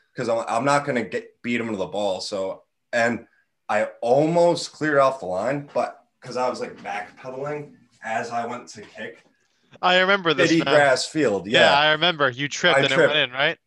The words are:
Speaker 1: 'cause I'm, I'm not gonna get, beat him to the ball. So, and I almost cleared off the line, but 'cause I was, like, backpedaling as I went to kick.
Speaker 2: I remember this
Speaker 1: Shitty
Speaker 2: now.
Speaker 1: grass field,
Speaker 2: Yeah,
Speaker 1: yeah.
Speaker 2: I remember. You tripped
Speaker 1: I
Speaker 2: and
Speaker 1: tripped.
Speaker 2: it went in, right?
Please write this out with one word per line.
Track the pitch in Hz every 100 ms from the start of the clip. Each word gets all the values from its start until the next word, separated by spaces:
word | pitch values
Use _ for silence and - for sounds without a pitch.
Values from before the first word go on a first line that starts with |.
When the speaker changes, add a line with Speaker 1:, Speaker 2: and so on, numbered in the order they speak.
| _ -
Speaker 1:
'cause | 113
I'm, | 113 -
I'm | 113
not | 139 143 143
gonna | 123
get, | 104 120 - _
beat | 120 120
him | 113
to | 101
the | 90
ball. | 98 101 92
So, | - 101 95 - _ _ _
and | 120 117 113 - _ _ _ -
I | 107 110 -
almost | 117 135 156 170 175 156 -
cleared | - 156 139
off | 135 131
the | 90
line, | 92 113 143 143
but | 127 110 - _ _
'cause | 127 120
I | 127
was, | 117
like, | 117 -
backpedaling | 101 - - - 131 127 143 151 143 - _ _
as | 113 113 117
I | 120 117
went | 120 -
to | 107
kick. | 101 - 110 - _ _ _ _ _ -
Speaker 2:
I | 180 180
remember | 185 196 170
this | 139 165
Speaker 1:
Shitty | 165
Speaker 2:
now. | 139 147
Speaker 1:
grass | 143 127 -
field, | 156 127 98 92
Speaker 2:
Yeah, | 156 165
Speaker 1:
yeah. | 143
Speaker 2:
I | 151
remember. | 156 170 160 135
You | 123 143
tripped | - 180 139
Speaker 1:
I |
Speaker 2:
and | 139
Speaker 1:
tripped. | 135 143
Speaker 2:
it |
went | 151 131
in, |
right? | 131 151 165